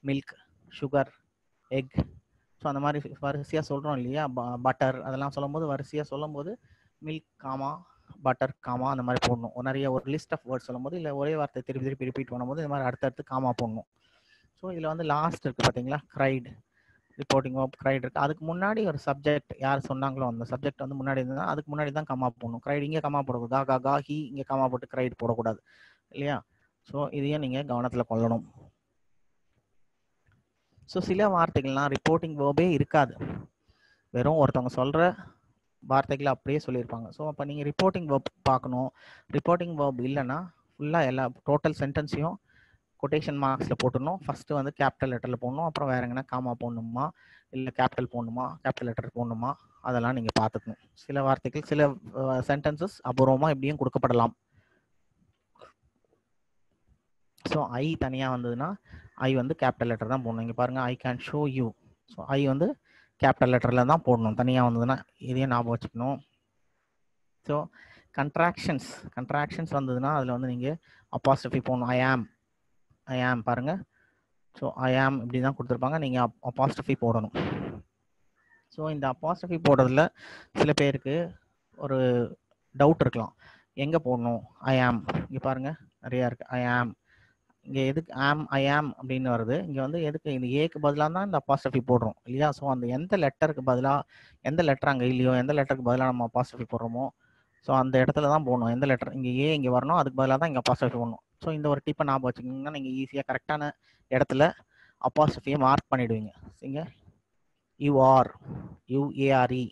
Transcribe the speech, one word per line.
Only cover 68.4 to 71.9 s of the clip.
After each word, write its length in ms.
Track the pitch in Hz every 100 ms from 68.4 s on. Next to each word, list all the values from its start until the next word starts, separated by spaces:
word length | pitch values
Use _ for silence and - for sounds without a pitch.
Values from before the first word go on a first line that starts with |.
| 170 - - 147 - - -
Contractions 600 | - 127 143 147 - 165
வந்ததுன்னா 380 | 143 131 123 135
அதுல 220 | 151 127 123
வந்து 140 | 127
நீங்க 200 | 123 127 160 _ - _
அப்போஸ்ட்ரோபி 460 | 139 - 135 127 135
போடணும். 280 | 120 127 123